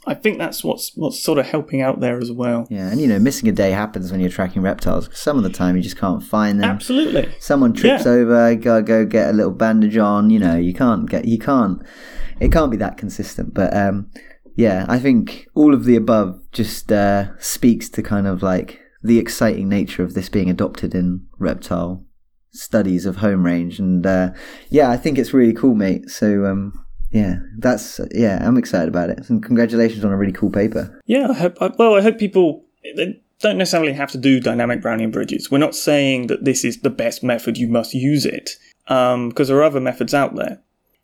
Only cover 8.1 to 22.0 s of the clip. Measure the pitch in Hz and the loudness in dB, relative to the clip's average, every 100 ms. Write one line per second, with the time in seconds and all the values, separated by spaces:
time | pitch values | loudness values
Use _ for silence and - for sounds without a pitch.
8.1 | 120 117 120 117 113 120 113 107 113 110 | 4 4 4 4 2 2 2 4 2 2
9.1 | 113 73 107 92 - 110 110 104 110 104 | 2 2 2 0 0 2 4 4 2 2
10.1 | 104 107 110 90 85 87 92 127 104 - | 4 4 4 4 2 0 0 0 0 -2
11.1 | 92 - 113 - 135 101 90 - - - | -4 -2 -2 0 2 2 -2 -10 -20 -12
12.1 | - - - - - 147 104 101 - - | -6 -6 0 2 4 2 0 -4 -6 -10
13.1 | - - - - - 95 101 101 101 101 | -8 -8 -8 -6 -2 0 2 0 -2 -6
14.1 | - - - - - 113 92 - 123 135 | -14 -20 -20 -8 0 2 2 0 0 2
15.1 | 117 - - - 151 151 135 117 117 110 | 2 0 -8 -4 4 6 6 6 4 4
16.1 | 110 95 90 - - 101 - - 104 101 | 2 2 -6 -10 -6 -6 -6 -2 2 2
17.1 | 101 101 - - - 127 113 - - 107 | 2 -2 -6 -8 0 2 2 -2 -8 -4
18.1 | 101 98 92 95 92 92 - _ _ 110 | -2 0 -2 0 -2 -4 -12 _ _ 2
19.1 | 117 - - 110 98 98 101 - - 87 | 2 2 0 0 0 0 0 -2 -4 -4
20.1 | 98 - 104 92 87 - - - 90 90 | -4 -4 -2 0 0 -2 -4 -6 -2 -2
21.1 | 90 - - 87 - - 87 87 92 | -2 -8 -6 -6 -4 -6 -4 -4 -8